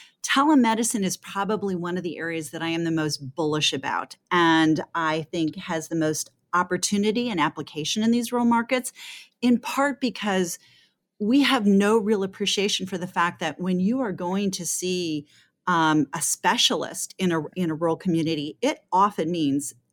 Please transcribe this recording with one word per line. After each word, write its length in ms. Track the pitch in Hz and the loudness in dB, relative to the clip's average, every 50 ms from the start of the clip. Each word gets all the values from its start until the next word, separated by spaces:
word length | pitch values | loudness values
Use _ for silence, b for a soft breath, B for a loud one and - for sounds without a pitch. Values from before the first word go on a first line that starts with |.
| B B B _ | B B B _
Telemedicine 800 | - - - 277 285 311 311 262 233 226 220 220 233 - - 208 190 | -4 0 2 4 4 6 6 6 6 4 2 2 0 0 0 0 0
is 120 | 175 - | -2 -2
probably 580 | - - - - 196 202 190 220 - 202 196 185 | -6 -8 -8 -4 -4 -2 0 -2 -2 -2 -2 -2
one 220 | 170 170 175 180 | -2 -2 -4 -4
of 60 | 185 | -4
the 160 | 175 170 - - | -4 -6 -6 -6
areas 320 | 165 165 165 160 156 - | -6 -6 -4 -6 -6 -8
that 120 | 165 160 | -8 -6
I 60 | 165 165 | -4 -4
am 160 | 165 170 165 | -2 -2 0
the 60 | 165 | 0
most 440 | 160 160 156 151 147 - 139 131 - | 0 0 0 -2 -4 -6 -8 -8 -4
bullish 380 | 170 156 151 151 156 151 - | -2 -2 0 0 0 0 0
about, 440 | 156 135 - - 98 87 - - - - _ - | -2 -2 -4 -4 -4 -4 -6 -8 -12 -18 _ 0
and 540 | 180 175 170 165 160 160 160 156 156 165 - - - | 2 4 6 6 6 6 6 4 4 2 -2 -4 -4
I 280 | 170 160 156 156 160 156 - | -2 -2 0 -2 -2 -4 -4
think 240 | 185 170 160 151 - | -4 -2 -2 -2 -4
has 320 | 190 - 185 165 160 156 - | -6 -6 -6 -4 -6 -4 -4
the 80 | 170 | -2
most 340 | 160 156 156 151 - - - _ _ _ _ | 0 0 0 0 -2 -6 -10 _ _ _ _
opportunity 760 | - 180 180 185 180 185 - - 208 202 202 214 214 240 240 240 | 0 0 0 0 -2 -4 -2 -2 0 0 2 2 0 0 -2 -2
and 120 | 202 156 | 0 0
application 640 | 147 160 - 156 147 - - 151 151 - - 214 220 | 0 0 -2 -6 -10 -10 -8 -8 -6 -4 -2 0 2
in 80 | 233 | 2
these 180 | 233 240 233 233 | 2 2 0 -2
rural 160 | 247 240 240 | -2 0 2
markets, 460 | 233 233 233 233 - 262 254 254 - B B B B B B B B B _ | 2 2 2 0 0 -2 -2 -2 -6 B B B B B B B B B _
in 160 | 233 247 240 - | 2 2 2 2
part 420 | - - - 269 277 285 262 - | 0 -2 0 0 0 0 0 -2
because 600 | 262 226 - - 208 208 190 185 180 170 - b b b b b b b b b _ _ _ - | -4 -4 -4 -4 -2 0 0 0 0 -2 -4 b b b b b b b b b _ _ _ -4
we 240 | 208 208 262 285 | 0 2 4 4
have 240 | 269 247 269 240 202 | 4 4 2 2 4
no 320 | 208 196 196 202 208 226 226 | 4 6 6 6 4 4 2
real 240 | 196 214 220 190 | 2 2 0 0
appreciation 640 | 196 190 - - 202 180 - 202 190 208 - - 190 | -2 -4 -6 -4 -4 -2 0 0 0 0 -2 -4 -4
for 100 | 185 196 | -6 -6
the 120 | 165 180 180 | -6 -8 -4
fact 320 | - 185 170 175 170 - | -2 0 0 0 -2 -4
that 180 | 175 156 - - | -6 -6 -6 -4
when 220 | 180 185 185 180 | -2 -2 0 0
you 180 | 185 208 254 269 | 0 0 0 0
are 140 | 254 202 | -2 -4
going 400 | - 143 180 175 190 202 202 190 | -4 -6 -4 -4 -2 -2 -2 -2
to 120 | 190 - 165 | -4 -4 -6
see, 600 | - - - 180 185 180 180 175 160 151 147 147 b b b b b b _ _ | -6 -6 -4 -4 -4 -2 -2 -2 -4 -4 -6 -8 b b b b b b _ _
um, 400 | 180 175 165 160 156 151 156 135 - - | 0 2 2 4 4 4 2 2 0 -2
a 80 | 165 | -4
specialist 880 | - - - - - 180 226 247 - - 202 - 143 - 185 - - - - - | -4 -4 -2 0 0 2 2 2 2 2 0 -2 -4 -6 -8 -10 -10 -10 -4 -2
in 140 | 190 175 | 0 0
a, 100 | 165 160 147 - - | 0 0 -2 -4 -4
in 140 | 180 180 160 | -4 -2 -2
a 40 | 156 | -2
rural 220 | 156 170 165 160 | 0 0 0 -2
community, 600 | 160 - 185 165 165 165 160 160 147 143 151 - _ | 0 0 0 0 0 0 0 -2 -4 -4 -8 -6 _
it 220 | 240 294 - - _ _ | -2 -2 -2 -4 _ _
often 400 | 180 185 202 208 - - 156 165 | 2 4 4 2 2 -2 -2 -2
means, 420 | 180 165 151 139 139 143 139 - - _ _ _ | 0 0 0 0 0 0 -2 -6 -10 _ _ _